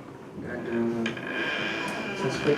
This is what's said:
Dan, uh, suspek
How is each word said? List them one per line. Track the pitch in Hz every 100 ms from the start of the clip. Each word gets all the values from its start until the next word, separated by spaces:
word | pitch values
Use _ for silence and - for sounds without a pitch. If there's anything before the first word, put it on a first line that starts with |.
| - - - -
Dan, | - 120 113
uh, | 117 117 117 113 113 - 123 - - - - - - - -
suspek | 131 - -